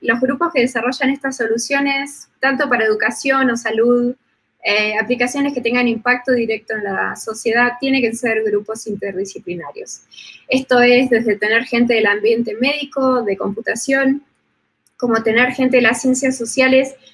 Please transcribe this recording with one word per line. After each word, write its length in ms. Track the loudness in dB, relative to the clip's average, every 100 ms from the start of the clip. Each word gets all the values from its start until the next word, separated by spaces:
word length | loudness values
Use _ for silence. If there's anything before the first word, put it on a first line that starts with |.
los 180 | -2 0
grupos 320 | 0 0 0
que 80 | 2
desarrollan 480 | 0 0 -4 -2 -2
estas 280 | -2 -4 -4
soluciones, 880 | -2 -2 -2 0 0 -2 -6 -12 -20 _
tanto 280 | -2 0 0
para 160 | 0
educación 640 | 0 0 -2 -2 0 2 2
o 60 | 0
salud, 580 | -2 0 4 4 2 -4 _ _ _ _ -2
eh, 320 | 0 0 0
aplicaciones 560 | 0 0 -2 -2 -2
que 80 | -2
tengan 260 | -2 0 0
impacto 460 | 0 -2 -2 0
directo 400 | 0 0 -4 -6
en 100 | -8
la 320 | -4 -4 -4 -6
sociedad, 580 | -10 -6 -2 2 2 0
tienen 220 | 0 0
que 120 | 0
ser 300 | -2 -2 -2
grupos 420 | 0 -2 -2 -8 -8
interdisciplinarios. 1120 | -6 -6 -6 -8 -10 -10 -10 -10 -12 -14 -16 _ -20 -20 -16 -2
Esto 320 | -2 2 4
es 280 | 6 6 4
desde 280 | 2 2 0
tener 260 | 0 0
gente 300 | 0 0 2
del 120 | 2 2
ambiente 500 | 2 2 2 0 -2
médico, 680 | -2 -2 -6 -2 0 2
de 140 | 0 -2
computación, 840 | -4 -6 -6 -4 -2 0 2 0 -4 _ _ _ _ _ _ _
como 260 | -2 0
tener 280 | 2 2 0
gente 240 | 2 2 4
de 60 |
las 180 | 2 2
ciencias 360 | 0 0 0 -2
sociales 580 | -4 0 4 4 2 -4 _